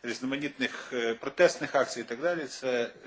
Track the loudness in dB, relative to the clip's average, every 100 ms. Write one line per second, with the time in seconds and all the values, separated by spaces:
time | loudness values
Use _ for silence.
0 | -6 -4 -2 -2 -4 -2 -4 -4 -6 -2
1 | 0 -2 -2 6 6 6 0 2 2 0
2 | -6 -2 -2 -2 -4 -4 0 0 0 -4